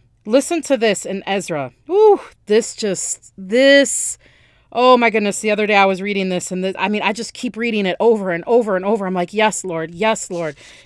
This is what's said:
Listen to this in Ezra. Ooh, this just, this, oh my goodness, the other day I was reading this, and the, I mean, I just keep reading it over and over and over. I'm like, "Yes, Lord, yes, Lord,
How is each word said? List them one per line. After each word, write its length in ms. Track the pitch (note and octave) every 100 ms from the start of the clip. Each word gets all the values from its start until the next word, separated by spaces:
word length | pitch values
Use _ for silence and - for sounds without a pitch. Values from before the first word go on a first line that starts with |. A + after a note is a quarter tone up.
| _ _
Listen 380 | - B3+ C#4 E4+
to 160 | - C4
this 260 | A3 F#3+
in 180 | D3+ G3 -
Ezra. 460 | G3 - D#3 B2+ - -
Ooh, 300 | F#4+ G#4+ G4 - _ -
this 280 | G#3+ A3+
just, 580 | - G#3+ F3+ - - _ -
this, 800 | F#3+ A#3 C4+ C#4 C4+ - - - _ _ _ _ _
oh 280 | - B3+ B3
my 100 | A#3
goodness, 320 | G#3+ G#3 -
the 100 | G#3+
other 160 | G#3 G#3+
day 100 | G3+
I 100 | G3
was 160 | F#3
reading 260 | G3+ G3+ F#3+
this, 240 | F3+ -
and 100 | F#3
the, 120 | F#3+ F3+
I 120 | G3
mean, 100 | G#3
I 140 | G3
just 180 | A3 A3
keep 240 | - B3 G#3+
reading 300 | A#3 G#3+ F#3+
it 100 | -
over 320 | A3 A3 F#3+
and 140 | E3+ E3+
over 300 | A#3+ A3 F#3
and 80 |
over. 220 | G3 A3 F#3+
I'm 80 |
like, 180 | F#3 F3+
"Yes, 320 | G#3 G#3+ -
Lord, 300 | F#3 E3 D#3+
yes, 360 | E3+ A3 A3 -
Lord, 260 | F3 D#3+ C#3 - -